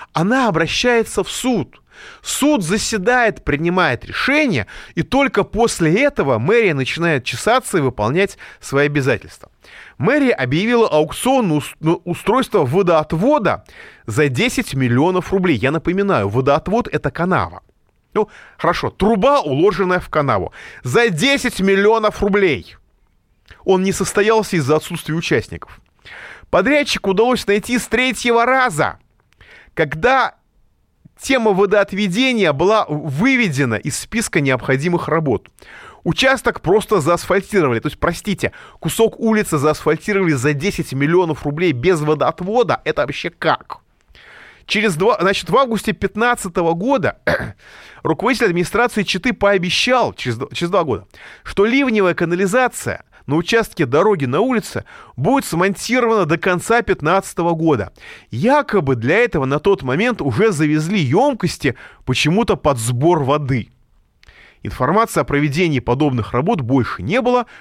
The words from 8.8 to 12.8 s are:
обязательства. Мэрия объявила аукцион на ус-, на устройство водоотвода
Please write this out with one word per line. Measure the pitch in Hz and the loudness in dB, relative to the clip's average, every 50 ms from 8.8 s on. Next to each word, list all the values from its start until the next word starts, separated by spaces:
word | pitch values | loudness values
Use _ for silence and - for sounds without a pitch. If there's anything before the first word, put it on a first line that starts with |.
| 143 | 2
обязательства. | 147 143 147 127 135 117 95 - 78 - - - - _ _ _ - - - - - - | 2 0 0 0 0 0 -2 -4 -12 -20 -20 -20 -20 _ _ _ -20 -20 -20 -20 -18 -8
Мэрия | - 135 208 285 302 277 247 - | -2 0 2 2 2 2 2 0
объявила | - 135 123 139 170 208 233 240 233 220 - | 0 -2 -2 0 0 0 2 2 2 2 4
аукцион | 151 156 156 - - - - 247 269 262 226 | 2 2 0 0 -4 -4 0 2 2 2 2
на | 175 151 | 2 0
ус-, | 151 - - - - | -2 -2 -6 -10 -4
на | 156 160 175 | -2 0 0
устройство | - - 175 170 - - 196 220 262 240 - - 190 147 | 0 -2 -8 -8 -6 -2 0 0 0 0 0 0 0 0
водоотвода | 120 143 196 | 2 2 2